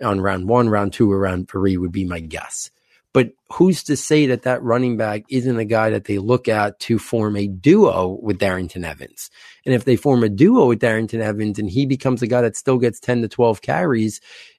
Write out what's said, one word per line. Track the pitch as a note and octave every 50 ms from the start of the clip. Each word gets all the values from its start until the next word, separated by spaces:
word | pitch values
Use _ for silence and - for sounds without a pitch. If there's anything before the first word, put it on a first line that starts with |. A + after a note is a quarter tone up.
| B2+
on | A2+ G2+ G2
round | F#2+ G2 F#2+ F#2 F#2 G2
one, | A#2 B2 A#2+
round | A2+ G#2+ G#2 G2+ G2
two, | - - A#2+ G2+
or | G2 F#2+
round | G2 F#2+ F#2 F2+ F2+
three | - - G2 F#2+ G2 F#2+
would | F2+ F2+ F2+
be | E2+ F#2+ F#2+
my | F2+ F2 E2+
guess. | E2 D#2+ E2 D#2+ - - - - - - _ _ _ _ _ _ _ _ -
But | C3 B2+ A2+ - _ _ -
who's | - - F3+ F#3 F3+ - -
to | - D3
say | C3+ - - D#3 D3+ D3+
that | C3 B2+ - -
that | B2+ B2+ A#2+ B2
running | A#2+ A2+ B2 B2+ B2 A#2+
back | G#2+ A2 G#2+ G#2 G#2+ G#2+
isn't | - C3+ C3 A#2+ C3 B2 A2+
a | A2+
guy | G#2 A#2 A2 A2 A2
that | G#2+ G#2 G2+
they | - G#2
look | G2 G2 A2 B2 A2 -
at | - A2 G#2+ G#2 G#2 G2+ -
to | - - A#2
form | G#2+ - - - A#2 G#2+ G#2+ G#2
a | G2+ G2+
duo | G2+ F#2+ F#2 - C#3+ F3+ A3 G#3 C#3 F#2 F#2 F#2 F#2 F#2+ -
with | - G#2+ G2+ F2
Darrynton | G2+ G2 F#2 F#2 F#2 E2+ - F#2 F2
Evans? | D#2+ D2+ - C2 - _ - - - _ - - - - _ -
And | C#3 C3
if | A#2 -
they | - B2
form | G#2+ - C#3+ C3+ B2 A2+
a | G#2+
duo | G2+ G2 C#3 G3+ B3 B3+ E3
with | B2 A#2+ G#2+
Darrynton | - A#2 A2 A2 A2+ G#2+ - A2+
Evans | A2 G#2+ G#2 G#2 G#2+ G#2+ G2+ G#2
and | G#2 G2
he | F2 C3 C#3
becomes | C3 C3+ C3 - C3+ B2+ A2+
a | B2
guy | A2 B2 B2
that | A#2+ A2+ G#2
still | - - - C3
gets | B2 A#2+ A#2 A2 -
ten | - - B2 A#2+
to | A2+
twelve | G#2+ - - A#2+ A2+ A2 -
carries, | - - C3+ D#3+ F3+ E3+ B2+ A2+ A2 A2 - - _ - - - - - _